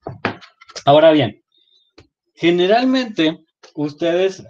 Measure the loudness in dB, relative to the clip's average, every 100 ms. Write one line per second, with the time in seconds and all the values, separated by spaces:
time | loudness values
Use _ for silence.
0 | -18 -10 -10 -10 -16 _ -20 -6 2 4
1 | 4 4 0 -6 _ _ _ _ _ _
2 | _ _ _ _ -2 0 0 0 0 -2
3 | -4 -4 -4 -4 _ _ -18 -10 -10 -6
4 | -4 -2 -4 -6 -10